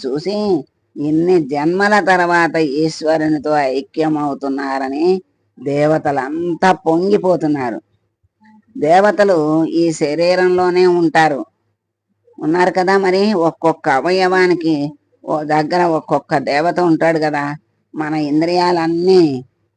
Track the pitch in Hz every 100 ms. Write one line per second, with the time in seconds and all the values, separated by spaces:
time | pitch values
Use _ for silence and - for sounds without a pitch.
0 | 131 143 180 208 208 165 135 _ _ -
1 | 147 156 175 180 139 143 151 185 202 208
2 | 185 185 175 175 170 165 156 139 160 -
3 | 156 156 156 151 151 151 139 131 135 -
4 | 156 151 147 135 139 135 139 135 135 139
5 | 175 185 - _ _ - 131 143 151 156
6 | 147 143 131 160 175 160 - 165 160 165
7 | 190 202 180 180 156 147 123 101 - _
8 | _ _ _ _ _ - _ - 147 180
9 | 208 208 202 175 151 156 160 160 170 156
10 | 147 151 175 180 180 180 180 180 185 175
11 | 165 160 160 135 - _ _ _ _ _
12 | _ _ _ - 151 175 180 180 180 196
13 | 190 185 208 196 165 - 165 160 160 135
14 | 147 185 185 185 180 175 160 151 143 147
15 | _ _ - 156 151 151 151 180 175 160
16 | - 147 - 147 131 139 170 175 180 156
17 | 160 160 151 147 143 151 _ _ _ 156
18 | 151 156 147 151 165 180 175 175 165 170
19 | 180 185 160 131 131 _ _